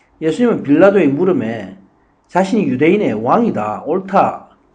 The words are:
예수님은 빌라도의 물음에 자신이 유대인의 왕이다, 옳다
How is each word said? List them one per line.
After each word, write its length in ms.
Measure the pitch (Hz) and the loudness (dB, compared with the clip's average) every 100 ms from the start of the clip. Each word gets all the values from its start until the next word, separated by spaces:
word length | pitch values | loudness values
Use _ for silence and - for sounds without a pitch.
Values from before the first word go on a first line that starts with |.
| _ - | _ -6
예수님은 400 | 160 156 240 165 | -4 0 0 0
빌라도의 460 | 117 151 196 202 151 | 0 4 4 4 2
물음에 720 | 139 190 143 110 117 95 95 _ _ _ _ _ | 0 0 0 -4 -8 -12 -18 _ _ _ _ _
자신이 400 | 175 190 226 151 | -2 0 0 0
유대인의 460 | 127 156 208 160 | 2 2 2 0
왕이다, 720 | 107 117 180 226 120 107 98 113 | -2 0 0 0 -2 -6 -6 -6
옳다 680 | 185 190 185 127 - - _ _ | -6 -2 0 0 -2 -16 _ _